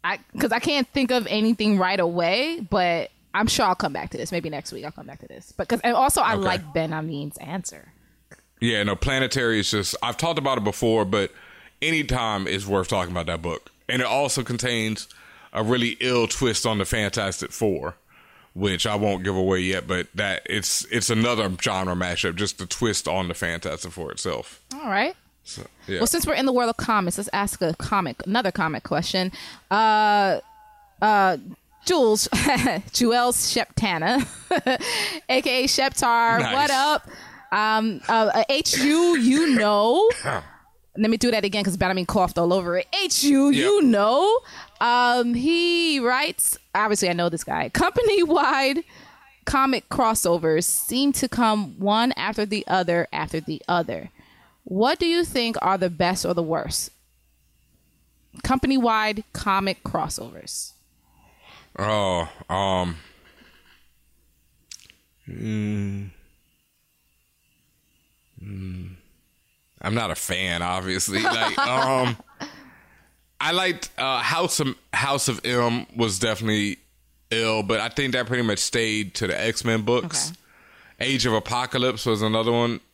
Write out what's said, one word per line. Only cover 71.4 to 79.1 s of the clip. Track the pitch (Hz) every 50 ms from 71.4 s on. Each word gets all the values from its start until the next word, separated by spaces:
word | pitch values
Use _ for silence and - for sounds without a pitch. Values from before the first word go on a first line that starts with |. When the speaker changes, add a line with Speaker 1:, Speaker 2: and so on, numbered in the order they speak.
| 113 123 123 -
Speaker 2:
um, | - 127 123 131 135 131 135 127 127 123 113 - - _ - _ 285 - - - - - - - - _ _ _ _ _ _ _ _ _ _ _
I | 139 156
liked, | 170 180 185 180 170 180 - - - -
uh, | 127 135 131 120
House | 117 113 156 165 180 165 - -
of, | 151 135 139 - _ _
House | - - 135 143 139 139 - 139
of | 120 - -
M | 123 123 123 120 120 117 120 - - -
was | 117 117 110 95 95
definitely | 117 113 107 101 110 110 107 104 104 104 - - _ _ _ _ _ _ _ _ _ _
ill, | 113 113 113 113 110 110
but | 104 98 113 104
I | 110 120
think | - - 139 131
that | 123 123 123
pretty | 113 127 123
much | 120 110 101 95
stayed | - - - 120 113 110 107 107 107 92